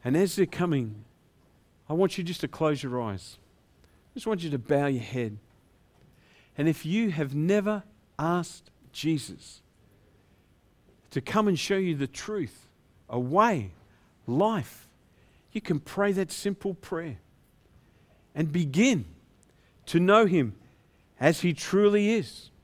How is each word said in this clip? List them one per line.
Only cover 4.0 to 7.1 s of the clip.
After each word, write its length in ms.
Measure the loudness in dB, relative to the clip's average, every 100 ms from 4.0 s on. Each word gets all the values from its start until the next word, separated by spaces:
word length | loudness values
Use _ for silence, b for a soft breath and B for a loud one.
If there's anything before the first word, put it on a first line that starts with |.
| _ -10
just 100 | -4
want 160 | -4
you 80 | -2
to 80 | -6
bow 300 | 0 2 2
your 160 | -2
head. 340 | -4 -4 -4 -6 _ _ _ _ _ _ -20 b b b b -2
And 100 | 0
if 160 | 0
you 280 | -2 0 0